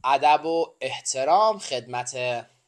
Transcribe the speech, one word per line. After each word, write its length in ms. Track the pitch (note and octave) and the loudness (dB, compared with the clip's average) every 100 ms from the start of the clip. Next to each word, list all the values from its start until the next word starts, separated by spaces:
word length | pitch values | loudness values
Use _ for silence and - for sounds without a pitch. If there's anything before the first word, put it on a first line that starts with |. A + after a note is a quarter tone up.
ادب 400 | B2+ C#3 D3 D3+ | 2 4 4 4
و 320 | D#3+ E3 D#3+ _ | 2 -2 -2 _
احترام 760 | C3 - - C3 C#3 F#3 A3 G3+ | -8 -8 -6 -2 2 4 4 0
خدمت 880 | - B2+ A#2+ B2 B2 B2+ B2 A#2+ A2 _ | -6 -8 -6 -8 -8 -6 -4 -6 -10 _